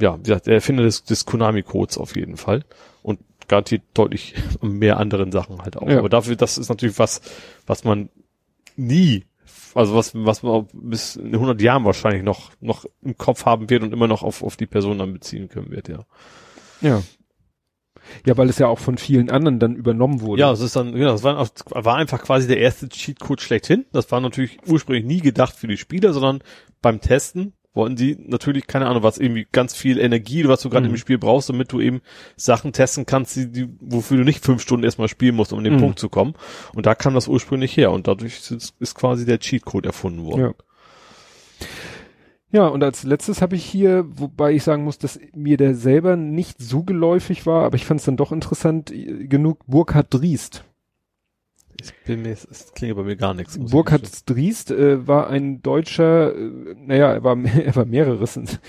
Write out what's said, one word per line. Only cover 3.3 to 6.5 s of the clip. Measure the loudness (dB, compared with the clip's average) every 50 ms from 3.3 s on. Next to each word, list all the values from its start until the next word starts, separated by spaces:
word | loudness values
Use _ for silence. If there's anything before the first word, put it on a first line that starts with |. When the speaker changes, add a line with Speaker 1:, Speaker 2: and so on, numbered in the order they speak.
| _ _ -4 0
Speaker 1:
garantiert | 0 0 2 0 -4 -6 -6 _ 0
deutlich | 0 0 2 0 -6 -10 -10 -10 -8 -6 -6
<laughs> | -6 -6 -6
mehr | -6 -2 0 2 2 2 2
anderen | 0 0 -2 -2 -2 -2 -2
Sachen | -4 -4 -6 -10 -14 -14
halt | -12 -12
auch. | -6 0 2
Speaker 2:
Ja. | 2 2
Speaker 1:
Aber | 4 4
dafür, | 2 2 2 0 0
das | 0 0 0